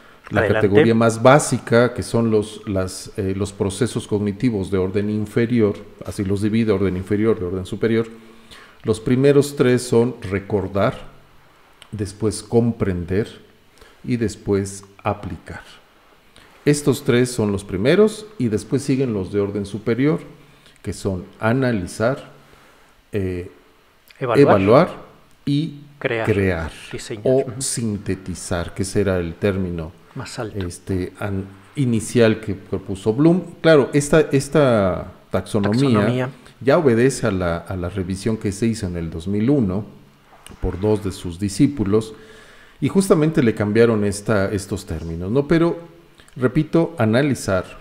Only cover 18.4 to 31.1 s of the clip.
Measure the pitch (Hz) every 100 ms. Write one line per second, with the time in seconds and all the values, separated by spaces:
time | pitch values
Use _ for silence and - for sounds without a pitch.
18.4 | 120 104 - 135 - 131 131 104 90 101
19.4 | 101 104 98 107 120 113 143 170 - -
20.4 | - - - _ 101 - 101 92 90 -
21.4 | 110 131 127 110 90 - 113 139 - -
22.4 | _ - - _ _ _ _ 104 92 90
23.4 | 87 - _ _ _ _ _ - 131 113
24.4 | 143 104 98 127 185 - - - _ _
25.4 | - 143 160 - - - - 113 113 101
26.4 | 95 85 80 - - 117 - 113 117 131
27.4 | 131 117 135 - 113 101 - 95 - 85
28.4 | - 87 85 - 98 104 98 92 85 82
29.4 | 104 95 90 85 80 - - 135 110 -
30.4 | 110 104 90 - - 95 92